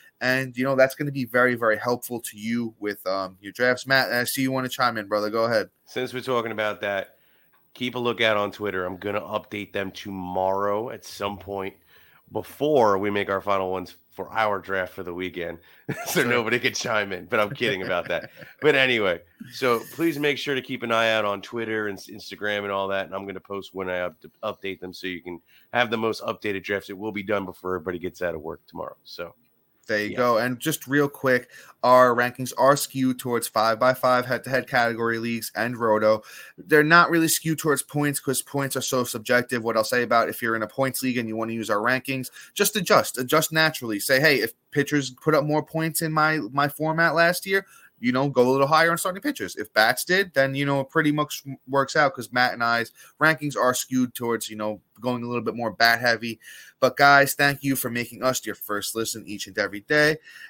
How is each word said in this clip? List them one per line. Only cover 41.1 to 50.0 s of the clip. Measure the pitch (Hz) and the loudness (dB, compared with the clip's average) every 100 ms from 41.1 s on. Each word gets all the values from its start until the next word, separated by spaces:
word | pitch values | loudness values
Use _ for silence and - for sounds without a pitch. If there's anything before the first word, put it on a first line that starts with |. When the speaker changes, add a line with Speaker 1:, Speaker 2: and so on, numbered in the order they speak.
| 123 | -2
Speaker 1:
and | 110 | -4
you | |
wanna | 110 113 | -4 -4
use | 113 107 | -4 -2
our | 104 | 0
rankings, | 117 131 131 135 127 - - | 2 0 -2 -6 -8 -14 -8
just | - 202 214 | -2 0 0
adjust. | 180 175 - - | 4 4 4 -2
Adjust | 127 156 156 | 0 0 2
naturally. | 160 160 - 120 101 | 0 0 0 -4 -4
Say, | - 131 | 2 4
"Hey, | 151 131 | 4 4
if | 110 - _ | 0 -4 _
pitchers | 147 143 147 131 | -2 0 0 -2
put | - - | -4 0
up | 151 | 2
more | 151 151 | 2 0
points | - 160 160 151 | -2 -4 -4 -2
in | 160 | -2
my, | 156 156 156 131 | 2 2 2 -2
my | 139 147 | 0 0
format | - 156 160 165 156 | 0 -2 2 2 4
last | 170 175 | 2 2
year, | 190 196 196 - - _ | 0 -2 -2 -12 -20 _
you | 120 | 0
know, | 127 143 | 2 2
go | 127 123 | 4 6
a | |
little | 135 139 | 6 4
higher | 160 165 | 6 4
on | 170 | 2
starting | 190 185 | -2 -4
pitchers." | 294 269 95 - | -4 -4 -6 -8
If | - | -2
bats | 107 110 127 | 4 4 4